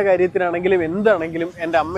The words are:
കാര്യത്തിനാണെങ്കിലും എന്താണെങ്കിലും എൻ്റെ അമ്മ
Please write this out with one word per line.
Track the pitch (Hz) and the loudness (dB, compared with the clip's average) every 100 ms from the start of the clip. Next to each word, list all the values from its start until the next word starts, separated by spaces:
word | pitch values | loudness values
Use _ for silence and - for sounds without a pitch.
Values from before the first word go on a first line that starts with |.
| 196 | 4
കാര്യത്തിനാണെങ്കിലും | 185 180 190 180 170 180 190 160 | 2 2 0 -2 0 0 0 0
എന്താണെങ്കിലും | 180 214 190 160 165 165 175 | 0 2 2 0 -4 -6 -6
എൻ്റെ | 165 170 | -2 0
അമ്മ | 156 | 0